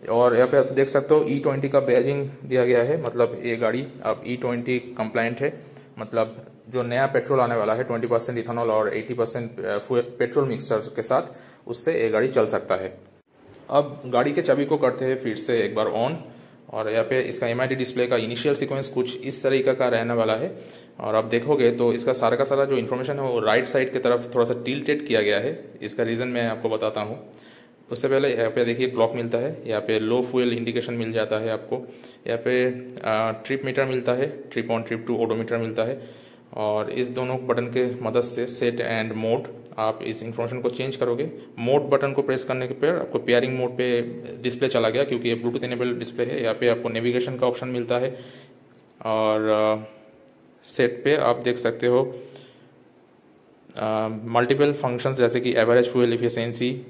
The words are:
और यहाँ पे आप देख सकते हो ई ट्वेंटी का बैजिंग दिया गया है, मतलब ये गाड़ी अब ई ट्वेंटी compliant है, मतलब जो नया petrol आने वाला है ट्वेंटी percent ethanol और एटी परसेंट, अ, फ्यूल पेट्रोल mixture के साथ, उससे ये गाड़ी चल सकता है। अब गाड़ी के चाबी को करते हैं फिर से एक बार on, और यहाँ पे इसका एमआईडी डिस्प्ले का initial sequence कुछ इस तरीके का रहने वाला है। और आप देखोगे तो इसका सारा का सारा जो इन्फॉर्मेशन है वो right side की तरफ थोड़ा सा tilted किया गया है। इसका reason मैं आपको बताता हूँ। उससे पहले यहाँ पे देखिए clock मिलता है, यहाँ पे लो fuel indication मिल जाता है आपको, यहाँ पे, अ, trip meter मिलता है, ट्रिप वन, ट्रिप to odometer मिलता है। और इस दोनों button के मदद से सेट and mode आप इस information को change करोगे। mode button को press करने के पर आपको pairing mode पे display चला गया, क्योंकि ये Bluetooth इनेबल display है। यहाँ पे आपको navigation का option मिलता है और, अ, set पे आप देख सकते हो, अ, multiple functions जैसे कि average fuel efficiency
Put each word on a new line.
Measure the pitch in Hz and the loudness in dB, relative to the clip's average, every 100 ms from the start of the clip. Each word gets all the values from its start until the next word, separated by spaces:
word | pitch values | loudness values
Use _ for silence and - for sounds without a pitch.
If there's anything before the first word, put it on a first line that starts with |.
| - | 0
और | 117 123 | 4 6
यहाँ | 117 127 | 6 6
पे | 139 | 6
आप | 127 | 4
देख | 131 135 | 2 2
सकते | 143 - | 2 4
हो | 151 - | 4 4
ई | 143 | 0
ट्वेंटी | 147 135 139 | 0 0 2
का | 139 | 2
बैजिंग | 123 123 120 143 139 - | 4 4 4 0 -4 -8
दिया | 139 127 | -2 2
गया | 123 120 | 4 4
है, | 120 151 123 | 4 0 -2
मतलब | 117 117 120 | 2 0 0
ये | 120 113 | -4 0
गाड़ी | 117 120 139 - | 0 0 -6 -6
अब | - 107 - | -4 -4 -4
ई | 123 | -4
ट्वेंटी | 123 120 120 127 | -2 -4 -2 -2
compliant | - - 110 117 113 123 | -4 -8 -4 0 -2 -2
है, | 139 - - - - - | -4 -4 -18 -20 -20 -14
मतलब | 110 117 110 - - - - | -4 0 0 -2 -18 -20 -8
जो | 123 | -4
नया | 120 120 135 | -2 0 2
petrol | 139 117 135 | 0 2 2
आने | 120 | 2
वाला | 117 107 | 2 0
है | 110 | 0
ट्वेंटी | 127 117 117 | 0 -2 0
percent | 117 113 120 | 0 0 -4
ethanol | 117 120 117 | -4 -2 2
और | 107 104 | 2 2
एटी | 107 110 | -2 -6
परसेंट, | 120 113 123 117 - | -2 -2 -2 -8 -8
अ, | 98 104 | -4 -4
फ्यूल | - 123 | 0 0
पेट्रोल | 120 - 120 147 139 | 0 -2 0 2 0
mixture | 113 - 110 | -2 0 -2
के | 107 - | -2 -6
साथ, | 110 131 131 - - - - | 0 0 0 -12 -20 -20 -12
उससे | 117 - 165 | -4 -2 2
ये | 113 | 2
गाड़ी | 107 127 | 2 2
चल | 135 107 | 4 2
सकता | 101 - | 0 0
है। | 95 95 - - _ _ _ - - - | -2 -2 -10 -20 _ _ _ -20 -20 0
अब | 143 143 - 127 | 0 0 -6 -2
गाड़ी | 120 135 | 2 2
के | 143 | 0
चाबी | - 135 | 2 2
को | 143 151 | 2 2
करते | 127 123 | 2 0
हैं | 131 131 | -2 -2
फिर | - 107 | -2 -6
से | - 117 | 0 0
एक | 101 | 2
बार | - 92 | 0 0
on, | 110 123 165 - - - - - | 0 -2 -2 -10 -20 -20 -20 -12
और | 110 110 | -6 -2
यहाँ | 110 | 0
पे | 117 131 | 2 0
इसका | 120 - 120 | 0 -2 -2
एमआईडी | 120 131 | 0 0
डिस्प्ले | 131 123 - 123 | 0 -2 0 2
का | 123 | 2
initial | 110 120 147 | 0 -2 0
sequence | 139 139 135 135 | 0 0 -4 -4
कुछ | 127 123 - | -2 -4 -4
इस | 135 131 | -8 -2
तरीके | 139 135 127 | 2 2 2
का | 127 127 | 2 2
रहने | 117 117 | 2 2
वाला | 120 110 | 2 2
है। | 110 165 - - - - - | 2 -2 -8 -16 -20 -20 -10
और | 107 | 0
आप | 107 | 2
देखोगे | 113 117 123 143 117 | 2 0 2 4 4
तो | 120 120 | 4 2
इसका | 117 120 | 2 0
सारा | 123 117 120 | 2 2 2
का | |
सारा | 135 139 | 2 2
जो | 139 131 | 2 2
इन्फॉर्मेशन | 117 127 127 | 0 -4 -4
है | 143 | -2
वो | 135 120 | -2 0
right | 107 110 127 | 4 2 4
side | 139 131 | 0 2
की | 127 | 0
तरफ | 123 120 120 | 2 2 0
थोड़ा | 127 | 2
सा | 117 120 | 2 2
tilted | 120 139 143 147 - | -2 -4 0 -2 2
किया | 113 | 2
गया | 104 101 | 4 2
है। | 117 165 - - | 0 -6 -12 -10
इसका | 107 - | -8 -2
reason | 117 117 127 | -2 0 -2
मैं | 123 117 | -2 -2
आपको | 113 113 | -2 -2
बताता | 107 110 107 | 0 -2 -2
हूँ। | 104 117 - - - - - _ - | -6 -8 -14 -20 -20 -20 -20 _ -10
उससे | 120 135 | -4 2
पहले | 135 139 120 | 2 2 2
यहाँ | 113 | 0
पे | - | 2
देखिए | 117 117 127 | 0 2 0
clock | 123 113 | 2 2
मिलता | 123 117 117 | 2 -2 -2
है, | 131 160 113 | -4 -6 -4
यहाँ | 107 | -4
पे | 107 110 | 0 0
लो | 110 120 | 2 0
fuel | 123 127 123 | 2 0 0
indication | 117 117 120 117 | 0 -2 -4 -4
मिल | 117 113 | -4 -2
जाता | 113 107 107 | -2 0 -2
है | 113 | -2
आपको, | 110 - 127 123 - - - - | -4 -4 -6 -6 -16 -20 -14 -6
यहाँ | 117 | -2
पे, | 123 127 127 127 127 123 | 0 2 2 -2 -10 -8
अ, | - 107 113 110 - | -2 0 0 -4 -4
trip | 135 | -4
meter | 135 131 | -2 0
मिलता | 131 127 120 | 0 0 0
है, | 123 143 | 0 0
ट्रिप | - - - 113 | -4 -6 -6 -2
वन, | 113 | -2
ट्रिप | 113 113 117 | -2 -6 -2
to | 117 | 0
odometer | 113 113 113 117 | 0 0 -2 -2
मिलता | 113 110 | -2 -2
है। | 113 135 - - - - - | -2 -4 -10 -20 -20 -20 -14
और | - 107 107 107 | -4 0 0 -2
इस | - 123 | -2 -2
दोनों | 123 127 127 127 | -2 -4 -4 0
button | 120 120 | 0 0
के | 127 123 123 | 0 0 -2
मदद | 110 120 | -2 0
से | 120 - 120 | 0 -2 -6
सेट | 120 123 120 117 113 113 | 0 -2 0 -2 -2 -2
and | 110 | -2
mode | 110 120 - - - - | 0 0 -2 -14 -14 -2
आप | 110 110 | -2 -2
इस | - 113 | -6 -6
information | 113 113 117 127 | -8 -4 -4 -2
को | 120 | -4
change | 120 131 - | -4 -6 -2
करोगे। | 120 120 156 - - - | -2 0 -4 -8 -16 -6
mode | 117 143 | 2 2
button | 139 139 139 | 4 2 2
को | 139 | 0
press | 139 131 | 0 0
करने | - 127 127 | -2 -4 -4
के | |
पर | 127 143 170 | 0 0 0
आपको | 143 - | -2 -4
pairing | 123 120 127 127 | 2 4 4 -2
mode | 123 | -4
पे | 123 127 120 117 - - - | 0 0 2 -2 -8 -12 -6
display | 123 120 131 | -4 0 2
चला | 127 110 | 4 2
गया, | 117 | 2
क्योंकि | 143 123 120 | 0 0 0
ये | 117 | 0
Bluetooth | 120 120 | -2 -2
इनेबल | 123 123 123 | -4 -2 -2
display | 123 117 - | -2 -6 -4
है। | 120 147 | -2 0
यहाँ | 117 | -2
पे | 110 123 | 2 2
आपको | 113 117 | 2 0
navigation | 113 120 123 123 127 | -2 0 0 -2 0
का | 127 | 0
option | 123 127 | 0 -4
मिलता | 123 117 123 | -4 0 0
है | 131 - - - - - - - _ _ 110 | 0 -6 -16 -20 -20 -20 -20 -20 _ _ -2
और, | 110 110 107 110 | 2 4 2 4
अ, | 107 107 110 110 - - - - _ _ _ | 4 4 2 -4 -18 -20 -20 -20 _ _ _
set | - - 120 120 | -16 0 0 2
पे | 139 147 | 0 2
आप | 127 120 | 2 2
देख | - 123 | 0 0
सकते | 117 117 123 | -2 0 2
हो, | 120 104 - - - - - - _ _ _ _ _ _ _ _ _ _ - | 4 2 -4 -16 -20 -20 -20 -20 _ _ _ _ _ _ _ _ _ _ -6
अ, | 110 110 110 110 | -2 -2 -2 -6
multiple | 113 117 123 139 147 | -2 0 2 4 2
functions | 143 131 123 135 131 | 2 -2 -2 -2 2
जैसे | 120 123 | 2 2
कि | 127 123 | 0 2
average | 113 120 123 | 6 6 4
fuel | 127 120 | 4 2
efficiency | 117 120 117 117 117 123 131 - | 2 0 -2 -4 -2 -2 -2 -10